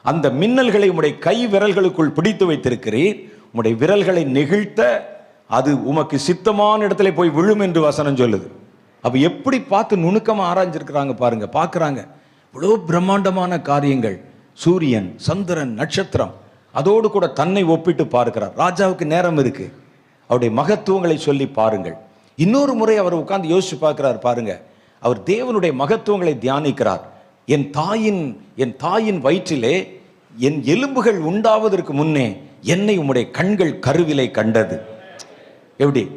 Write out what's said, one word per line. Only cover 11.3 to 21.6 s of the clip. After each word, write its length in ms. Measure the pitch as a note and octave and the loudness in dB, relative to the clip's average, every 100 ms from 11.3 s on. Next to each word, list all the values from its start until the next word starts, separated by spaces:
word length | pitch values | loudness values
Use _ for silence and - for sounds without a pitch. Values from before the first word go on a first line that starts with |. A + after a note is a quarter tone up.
| A2+ G2+ | 0 -4
பார்க்கறாங்க. 600 | C#3+ E3+ F3 D#3 C3 G2 - _ _ _ | -2 -2 -2 -2 -4 -10 -20 _ _ _
இவ்வளோ 220 | C3 F3+ A3 E3+ | -4 0 0 2
பிரம்மாண்டமான 760 | E3+ F#3 G3 F#3+ F#3 F3+ E3+ | 0 2 2 0 0 -2 -4
காரியங்கள். 600 | C#3+ C#3+ C#3+ C3+ A2 F#2 - - _ | 0 0 2 0 -2 -6 -14 -20 _
சூரியன், 600 | - E3 F#3 D3+ A2+ F#2 - | -2 2 2 2 0 -2 -6
சந்திரன், 560 | - F3+ F3+ E3 C3+ | -4 -4 -2 -4 -4
நட்சத்திரம், 600 | A2 D#3 - F#3+ - G#2 - - _ _ | -6 -4 -4 -2 -4 -4 -8 -20 _ _
அதோடு 380 | - D#3+ A3 A3 | -2 2 4 2
கூட 160 | G3+ F3 | 0 0
தன்னை 360 | - D#3 G3+ | 0 0 2
ஒப்பிட்டு 440 | E3+ E3 E3+ E3+ D3+ | 2 2 2 0 0
பார்க்கிறார். 460 | B2 A#2 G#2+ G2+ - | 0 0 -2 -6 -2
ராஜாவுக்கு 480 | F3 F3+ F#3+ F3+ D#3+ | -2 2 0 0 -2
நேரம் 320 | E3 F3+ D3+ | 0 2 2
இருக்கு, 360 | B2+ - F2+ - - _ _ _ _ | 0 -2 -14 -16 -20 _ _ _ _
அவருடைய 240 | B2 A#2+ | 0 2
மகத்துவங்களை 640 | A#2 D3 G#3 F#3+ F#3+ F3 D#3 | 0 0 0 0 0 0 0
சொல்லி 300 | D3+ C#3 C3+ | 0 0 -2
பாருங்கள். 500 | - | 0